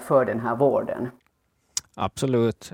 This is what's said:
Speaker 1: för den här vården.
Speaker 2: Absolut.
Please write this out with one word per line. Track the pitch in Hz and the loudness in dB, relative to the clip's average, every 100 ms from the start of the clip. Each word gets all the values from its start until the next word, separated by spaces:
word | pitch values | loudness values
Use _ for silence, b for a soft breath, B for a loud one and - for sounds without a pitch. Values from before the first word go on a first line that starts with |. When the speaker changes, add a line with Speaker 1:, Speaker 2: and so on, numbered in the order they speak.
Speaker 1:
för | - 143 127 | 2 2 2
den | 110 | -2
här | 113 117 | -4 2
vården. | 139 110 110 - 127 - _ _ _ _ _ - - - | 2 2 -2 -6 -8 -10 _ _ _ _ _ -12 -12 -6
Speaker 2:
Absolut. | 95 - 139 123 117 - - | -6 -2 0 2 2 -2 -12